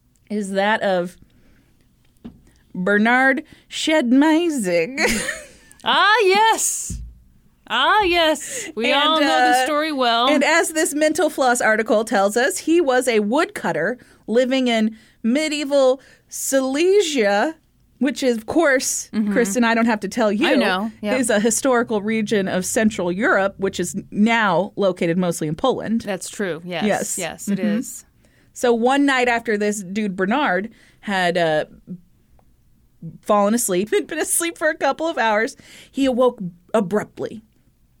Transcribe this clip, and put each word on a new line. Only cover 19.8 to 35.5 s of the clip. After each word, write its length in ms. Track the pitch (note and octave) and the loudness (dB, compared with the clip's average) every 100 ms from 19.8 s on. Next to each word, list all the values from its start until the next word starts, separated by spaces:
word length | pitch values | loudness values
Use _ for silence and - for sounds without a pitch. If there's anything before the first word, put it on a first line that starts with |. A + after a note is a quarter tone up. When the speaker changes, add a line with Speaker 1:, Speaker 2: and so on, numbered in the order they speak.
Speaker 1:
have 160 | A#3 G#3+ | 0 0
to 80 | F#3+ | -4
tell 240 | A#3+ A3 | -2 0
you, 140 | G3+ C4 | 2 2
Speaker 2:
I 60 | |
know. 360 | C#4+ G#3+ F#3 A3 - | 2 2 0 -4 -6
Yep. 180 | G#3 C4 | -4 -2
Speaker 1:
is 80 | A#3 | 0
a 100 | G#3 | 2
historical 600 | A#3 - C#4 A#3+ A#3+ A3 | 2 0 0 0 0 -2
region 480 | G3+ A3 A3 A3 F#3+ | -2 -2 0 -2 0
of 160 | F#3 | -4
Central 480 | F3+ B3 A3 A3 F3 | -2 0 0 0 -4
Europe, 420 | F3+ C4+ G#3+ G3 - | -2 0 2 0 -2
which 200 | G3 - | -6 -4
is 160 | F3 F#3 - | -6 -8 -6
now 600 | - G#3+ A#3 G#3 E3 G3+ - | 0 2 2 2 0 -2 -2
located 420 | G3 F#3 F3 F3 | -2 0 -2 0
mostly 300 | F3+ E3 D#3 | -2 -2 -6
in 60 | |
Poland. 460 | D#3 C4 F3+ - A3+ | -2 -2 -2 -2 -4
Speaker 2:
That's 300 | A#3 F#3+ - | -4 -8 -10
true. 320 | - G3 D#3 | -8 -6 -6
Yes. 220 | F3+ E3+ G#3 | -8 -4 -2
Speaker 1:
Yes. 320 | F#3 - - | -2 -4 -6
Speaker 2:
Yes, 300 | E3 D#3+ - | -8 -8 -6
it 100 | G3 | -4
Speaker 1:
Mm-hmm. 180 | G#3 G#3 | -2 -4
Speaker 2:
is. 260 | - - - _ _ _ _ | -6 -14 -20 _ _ _ _
Speaker 1:
So 180 | - B3 | -4 0
one 320 | A#3 A#3+ C#4 | 2 2 2
night 240 | C#4+ C4 B3 | 2 2 0
after 300 | A#3 A3+ G#3 | 0 -2 -2
this 240 | G#3 G#3 | -2 -4
dude, 340 | F3+ G3+ G#3 F3+ | -6 -4 -4 -2
Bernard, 560 | F#3 C4 C4 F3+ A3 - _ _ | -2 0 0 -2 -4 -12 _ _
had, 360 | - F#3+ F3+ F3 | -6 -2 0 0
uh, 300 | E3 D3+ - - - F3+ - _ _ _ _ _ _ _ _ _ E3 - | 2 0 -2 -8 -18 -18 -20 _ _ _ _ _ _ _ _ _ -18 -8
fallen 320 | - G#3 G3+ | -2 0 2
asleep, 360 | A#3 A3 F3+ G#3 | 0 0 -2 -2
<laughs> 0 | |
had 160 | G4+ D4 | -2 -4
been 120 | D#4 | -6
asleep 380 | - - E4+ E4+ | -4 -4 -4 -2
for 120 | D#4 | -4
a 40 | D#4+ | 0
couple 300 | C#4+ C4+ D#4+ | -2 -2 -4
of 120 | E4 | -2
hours, 380 | A3+ G#3+ B3 | 0 0 -2